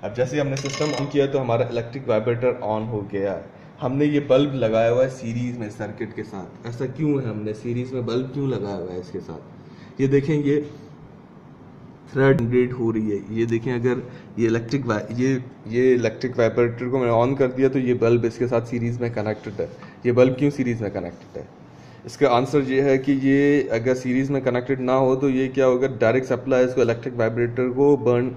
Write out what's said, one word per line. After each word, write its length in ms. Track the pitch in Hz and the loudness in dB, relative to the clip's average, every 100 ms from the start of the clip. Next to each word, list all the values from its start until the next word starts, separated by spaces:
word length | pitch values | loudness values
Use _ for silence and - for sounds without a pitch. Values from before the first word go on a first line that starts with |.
अब 100 | 98 | -10
जैसे 220 | 117 127 151 | -4 -2 0
ही 60 | |
हमने 160 | 139 135 | -2 -4
system 340 | 143 - 151 | -6 -4 -4
on 180 | 131 139 | -2 -2
किया 140 | 143 139 | 0 2
तो 120 | 139 | 0
हमारा 280 | 127 117 120 | 0 0 0
electric 360 | 117 117 139 127 | -4 -6 -10 0
vibrator 520 | 107 110 117 123 117 104 | 0 0 0 0 -2 -4
on 240 | 107 110 | -4 -4
हो 180 | 107 98 | -6 -6
गया। 320 | 101 98 90 - - - - | -4 -4 -4 -10 -20 -20 -8
हमने 240 | 131 135 147 | -4 0 2
ये 140 | 147 135 | 0 2
bulb 240 | 131 147 135 | 2 4 0
लगाया 340 | 113 110 117 | 0 4 4
हुआ 120 | 120 | 4
है 60 | 131 | 2
series 480 | 131 117 117 123 120 | -2 -6 -4 -4 -6
में 100 | 107 | -8
circuit 440 | - 104 110 110 - | -8 -10 -8 -10 -8
के 80 | |
साथ। 440 | 104 101 87 - 117 | -10 -10 -14 -14 -12
ऐसा 180 | 120 131 | -6 -8
क्यों 220 | 135 156 | -2 0
है, 140 | 143 120 | 0 -2
हमने 240 | 107 107 | -6 -6
series 380 | 107 120 120 123 | -8 -6 -4 -4
में 120 | 131 113 | -6 -2
bulb 240 | 120 131 | -2 -2
क्यों 140 | 147 139 | -4 -2
लगाया 260 | 117 101 98 | -2 -4 -6
हुआ 160 | 87 | -8
है 80 | 90 | -8
इसके 200 | 90 95 | -10 -12
साथ? 840 | 82 80 - - - - - - | -10 -14 -14 -20 -20 -20 -20 -2
ये 60 | 135 | 2
देखें, 260 | 139 139 151 | 2 2 0
ये 240 | 143 147 - - - - - - - - - - - - - - - | 2 0 -2 -14 -20 -20 -20 -20 -20 -20 -20 -20 -20 -20 -20 -20 -10
thread 240 | 131 135 135 | 2 4 4
generate 360 | 117 123 123 | 4 2 2
हो 160 | 123 113 | 0 -2
रही 180 | 110 107 | 0 -2
है, 120 | 101 98 | -4 -4
ये 140 | 110 117 | -2 0
देखें, 260 | 117 120 | 0 -2
अगर 280 | 120 123 123 - - - - | -2 0 -2 -4 -16 -16 -2
ये 80 | 113 | 0
electric 380 | 113 117 143 120 | 0 0 -4 -2
वा-, 160 | 104 104 | -4 -4
ये, 200 | 117 127 131 127 - 104 | -2 0 0 -4 -16 -6
ये 260 | 117 127 | 2 4
electric 440 | 123 113 107 127 117 | 4 2 -2 -6 2
vibrator 500 | 113 113 120 117 127 | 2 4 0 0 -4
को 100 | 131 | 0
मैंने 140 | 123 | 2
on 240 | 113 120 139 | 4 2 2
कर 80 | 131 | 0
दिया 200 | 127 135 | 2 2
तो 100 | 135 | 2
ये 120 | 123 117 | 0 2
bulb 280 | 113 120 113 | 4 4 2
इसके 220 | 113 123 | -2 0
साथ 180 | 120 117 | 0 -2
series 320 | 120 117 120 | -4 -4 -2
में 100 | 120 | -4
connected 480 | 117 104 107 - 98 | -4 -4 -4 -8 -8
है। 80 | 85 - - - 120 | -8 -8 -20 -4 0
ये 60 | |
bulb 240 | 120 127 127 | 6 4 4
क्यों 140 | 143 | 0
series 300 | 143 123 113 | 0 -2 -2
में 100 | 104 | -4
connected 480 | 98 87 - - - | -4 -8 -12 -16 -16
है? 60 | 71 - - - - - - | -16 -20 -20 -20 -20 -18 -18
इसका 240 | - 143 | 2 4
आंसर 320 | 120 135 147 | 4 2 0
ये 180 | 135 131 | 2 2
है 160 | 139 135 | 4 2
कि 140 | 135 139 | 2 2
ये 400 | 135 139 143 147 - | 4 4 4 4 2
अगर 220 | 113 117 127 | -2 0 0
series 340 | 127 127 135 | 0 0 0
में 100 | 139 | 0
connected 380 | 131 123 123 131 | 0 -2 -2 -2
ना 120 | 127 131 | 2 2
हो 200 | 131 131 | 4 2
तो 140 | 143 | 2
ये 180 | 127 131 | 0 0
क्या 160 | 131 131 | 2 4
होगा, 220 | 123 135 113 | 4 0 2
Direct 280 | 113 123 131 | 2 2 0
supply 380 | 120 127 131 127 | -4 0 2 2
इसको 160 | 127 | 2
electric 340 | 117 117 139 120 | 0 0 -4 -2
vibrator 540 | 113 117 120 120 127 | -2 0 -2 0 -2
को 240 | 123 143 143 | 2 4 4
burn 360 | 113 120 127 | 4 2 0